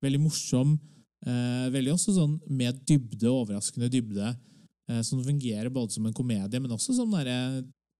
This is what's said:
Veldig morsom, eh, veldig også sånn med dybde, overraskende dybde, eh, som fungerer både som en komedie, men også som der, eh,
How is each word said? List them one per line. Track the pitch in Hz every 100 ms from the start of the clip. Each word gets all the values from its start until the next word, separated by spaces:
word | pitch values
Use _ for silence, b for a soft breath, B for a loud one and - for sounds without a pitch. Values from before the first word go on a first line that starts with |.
Veldig | 139 139
morsom, | 156 151 - 127 139 151 B B B _ -
eh, | 123 123 123 127
veldig | 135 131
også | 175 - 190
sånn | 147 156 -
med | 135 123 127 -
dybde, | 151 117 107 113
overraskende | 131 110 101 - - 120
dybde, | 127 113 101 104 123 B B B _ -
eh, | 117
som | 117 135
fungerer | 127 147 127 107 117
både | 131 113
som | 110 110
en |
komedie, | 113 123 107 98 123
men | 135
også | 113 - 254
som | 233
der, | 196 131
eh, | 123 127 131 127 - _ _